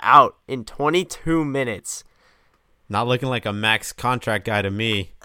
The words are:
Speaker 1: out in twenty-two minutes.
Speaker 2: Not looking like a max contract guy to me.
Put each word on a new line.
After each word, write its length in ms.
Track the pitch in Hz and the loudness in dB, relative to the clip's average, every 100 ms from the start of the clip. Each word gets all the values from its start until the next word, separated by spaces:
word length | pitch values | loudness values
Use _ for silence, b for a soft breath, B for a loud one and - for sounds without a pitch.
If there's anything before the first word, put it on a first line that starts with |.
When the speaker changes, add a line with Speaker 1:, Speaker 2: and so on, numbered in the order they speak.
Speaker 1:
out 360 | 113 143 123 - - | 6 8 8 2 -10
in 200 | 131 110 | -10 -8
twenty-two 800 | - 147 175 180 - 165 165 147 | -4 0 0 -2 -6 -2 -2 -2
minutes. 580 | 139 123 98 - - - _ _ _ _ _ _ _ - | -2 -4 -6 -10 -14 -16 _ _ _ _ _ _ _ -6
Speaker 2:
Not 160 | 104 120 | -2 0
looking 220 | 123 131 | 0 0
like 160 | 123 110 | -4 -4
a 60 | |
max 380 | 104 110 110 - | -2 2 2 -2
contract 500 | - 123 123 - 107 | -6 -2 -2 -2 -2
guy 160 | 101 104 | -2 -2
to 80 | 98 | -2
me. 420 | 101 113 104 90 - | -2 -2 -2 -4 -14